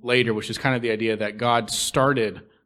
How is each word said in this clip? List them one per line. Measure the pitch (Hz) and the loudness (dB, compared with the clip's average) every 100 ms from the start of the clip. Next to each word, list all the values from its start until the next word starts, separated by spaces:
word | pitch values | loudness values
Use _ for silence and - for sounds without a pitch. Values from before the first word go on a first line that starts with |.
later, | 117 123 120 | 0 2 2
which | 107 - | 0 -4
is | 113 | -4
kind | 139 123 | 0 0
of | |
the | 117 | 0
idea | 110 113 107 | -2 -2 -2
that | 107 107 | -4 -2
God | 120 120 110 | 2 2 2
started | - - - 135 135 110 92 - _ | -4 -2 2 2 2 0 -4 -14 _